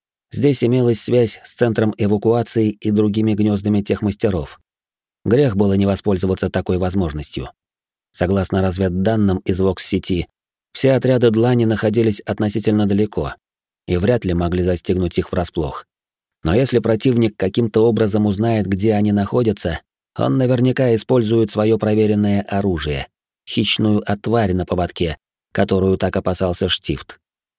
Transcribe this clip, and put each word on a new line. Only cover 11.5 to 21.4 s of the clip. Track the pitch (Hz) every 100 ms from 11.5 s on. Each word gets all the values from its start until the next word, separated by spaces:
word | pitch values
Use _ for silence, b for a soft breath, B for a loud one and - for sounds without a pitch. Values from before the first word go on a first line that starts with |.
| 123 113
находились | 107 110 107 113 104
относительно | - 104 107 110 107 107 104
далеко | 101 107 - 69 - _ _ _ _ -
и | 87
вряд | 98 123 -
ли |
могли | 87 87 90
застигнуть | 90 90 - 92 87 -
их | 85
врасплох. | 90 85 - 73 - - _ _ _ _ _
Но | 80
если | 101 135 120
противник | 107 113 131 117 113 -
каким-то | 95 110 117 110 113
образом | 107 110 104 104
узнает, | 98 113 110 92
где | 95 107
они | 104 104
находятся, | 101 98 123 117 101 87 82 - _ _ -
он | 127 135
наверняка | 127 127 127 127 131 113
использует | - 127 110 113